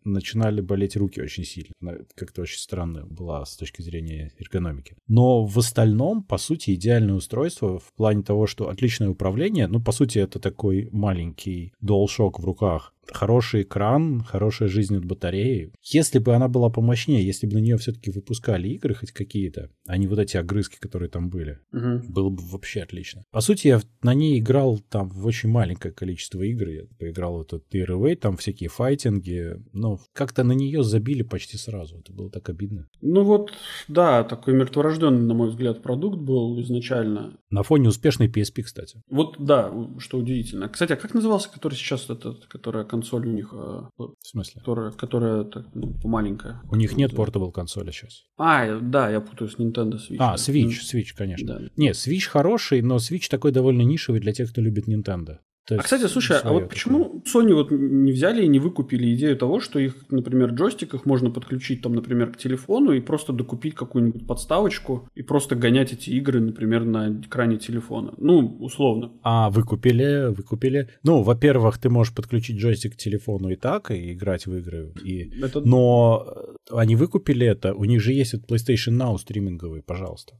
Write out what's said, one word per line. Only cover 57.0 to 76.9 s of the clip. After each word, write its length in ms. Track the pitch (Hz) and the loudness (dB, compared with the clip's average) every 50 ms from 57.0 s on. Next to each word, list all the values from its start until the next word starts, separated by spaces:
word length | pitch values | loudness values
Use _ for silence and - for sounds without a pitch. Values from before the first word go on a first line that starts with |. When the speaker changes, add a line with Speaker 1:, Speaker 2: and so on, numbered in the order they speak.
| 339 - - 277 - | 2 0 -2 -10 -10
Speaker 1:
такое. 180 | - - 240 233 220 | 2 4 6 8 8
Speaker 2:
Sony 40 | 175 | 6
вот 180 | 151 139 143 147 | 6 4 2 2
не 400 | 135 139 131 139 135 135 135 131 | 2 2 4 4 6 6 6 4
взяли 320 | 127 151 190 233 233 196 | 4 2 2 4 4 6
и 20 | 156 | 6
не 120 | 139 135 | 6 6
выкупили 520 | 143 180 180 - 127 - 131 120 123 117 120 | 4 2 0 -2 -4 0 0 2 2 2 2
идею 200 | 120 147 151 139 | 2 2 2 2
того, 220 | - 127 127 170 254 | 2 2 0 0 0
что 220 | 247 - - 147 | -2 -2 -2 0
их, 160 | 135 135 131 - - - | 0 0 -2 -6 -8 -2
например, 400 | 139 131 123 127 127 127 123 120 | -2 -2 0 2 2 4 4 4
джойстик, 440 | 120 123 175 233 247 - 165 - - | 2 2 0 0 0 -2 -8 -8 -8
их 120 | 127 - | -4 0
можно 220 | 143 135 123 127 120 123 | 2 2 4 2 2 -2
подключить, 500 | 131 - - 131 131 - - 131 120 - | -2 -6 -6 -8 -6 -4 -4 -6 -4 -2
там, 100 | 120 117 | -2 -2
например, 380 | 117 117 123 127 120 117 117 - | -2 -2 0 0 0 0 0 -2
к 40 | |
телефону 560 | - - 127 131 127 - - 202 254 294 233 143 | -8 -4 -4 -4 -4 -2 -2 2 4 4 4 4
и 80 | 131 | 2
просто 320 | 127 - 156 147 - - 131 | 2 0 -4 -4 -2 -4 -4
докупить 420 | 120 127 - 127 120 - 156 156 | -4 -4 -4 -6 -6 -6 -8 -8
какую-нибудь 540 | - 127 120 - 127 117 117 113 117 - - | -8 -10 -2 0 2 2 2 2 -2 -6 -8
подставочку 800 | 120 - - - 151 180 214 196 - - - - 131 120 123 - _ | -8 -8 -4 -2 0 2 2 0 -2 -4 -6 -6 -6 -6 -8 -14 _
и 60 | - 131 | -14 -6
просто 340 | - 147 143 139 - 139 | 0 0 0 2 0 -2
гонять 360 | 120 120 117 120 135 135 127 123 | 2 4 4 4 4 4 2 -2
эти 180 | - - - | -10 -8 -4
игры, 300 | 120 131 139 139 127 120 | -4 -2 0 2 2 2
например, 440 | 113 113 110 - 110 110 113 117 117 | 2 2 0 -2 -2 0 2 2 2
на 260 | 113 110 110 107 107 107 107 | 0 0 0 0 -2 -2 -4
экране 360 | 107 - - 127 120 113 110 107 | -8 -8 -4 0 0 2 0 0
телефона? 560 | - - 117 117 113 - 113 110 107 - - | -2 -6 -6 -6 -6 -6 -8 -8 -8 -8 -10
Ну, 400 | - - 156 180 165 123 113 - - | -2 4 6 6 6 6 4 -2 -6
условно. 500 | - 123 - - 139 127 110 113 120 117 - - - | -12 -12 -4 2 2 2 2 2 -2 -8 -12 -4 0
Speaker 1:
А, 260 | 117 117 117 113 104 | 2 4 4 4 6
выкупили, 800 | 101 110 113 - 107 - - 123 120 117 135 143 143 143 135 120 101 | 4 4 2 2 0 2 4 4 4 6 4 4 2 2 2 0 -2
выкупили. 560 | 95 98 - 110 107 - 131 131 143 131 - - _ - | -2 -4 -6 -6 -2 0 0 0 0 -2 -4 -10 _ 2
Ну, 200 | 147 170 135 101 | 4 6 6 6
во-первых, 540 | 110 120 117 - 147 135 127 110 110 107 - | 4 4 4 6 6 6 6 6 4 2 2
ты 120 | - 127 | 2 2
можешь 240 | 120 120 113 113 - | 4 4 4 2 2
подключить 440 | - 110 - 123 113 113 - 117 98 | -6 -8 -2 -2 -2 -2 -2 -4 0
джойстик 340 | 110 117 110 113 - 107 113 | 2 2 2 2 -2 -8 -8
к 20 | |
телефону 540 | - - 104 101 104 - - 104 95 92 92 | -6 -6 -4 -4 -4 -4 -4 -4 -4 -2 -4
и 60 | 92 | -4
так, 340 | 92 - 127 175 208 - - | -2 -2 -2 -2 -2 -4 -6
и 220 | 107 90 87 87 87 | -8 -6 -6 -8 -10
играть 340 | 90 98 101 - - - | -6 -4 -2 -2 -2 -4
в 80 | 92 92 | -6 -6
игры. 380 | 90 87 87 82 82 80 78 80 - - | -6 -6 -8 -10 -10 -10 -10 -14 -12 -8
И 280 | 95 92 90 85 - - 127 135 | -8 -6 -6 -8 -8 -8 -6 -6
Speaker 2:
Это 180 | 131 127 147 147 | -4 -4 0 4
Speaker 1:
но, 600 | 120 123 127 123 123 123 120 120 117 113 - - - - - - - - - _ - | 6 6 6 6 6 6 6 6 6 4 2 0 -6 -14 -16 -16 -16 -18 -20 _ -6
э, 60 | - | 0
они 180 | 117 113 110 | 0 2 4